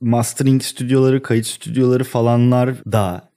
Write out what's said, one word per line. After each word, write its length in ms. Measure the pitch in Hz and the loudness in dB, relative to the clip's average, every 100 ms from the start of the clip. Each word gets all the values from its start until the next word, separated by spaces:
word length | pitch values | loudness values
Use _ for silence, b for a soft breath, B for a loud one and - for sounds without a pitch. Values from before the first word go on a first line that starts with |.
mastering 640 | 120 120 117 - 135 131 | -2 0 -2 -2 0 2
stüdyoları, 600 | - - 123 131 131 135 | 0 -8 -2 2 2 2
kayıt 240 | - 113 113 | 0 -2 -2
stüdyoları 560 | - - 117 127 127 | -10 -8 -2 2 2
falanlar 880 | 131 123 117 120 123 123 127 127 110 | 0 0 2 4 4 2 0 -4 -4
da 380 | 107 95 90 - | -2 -2 -4 -12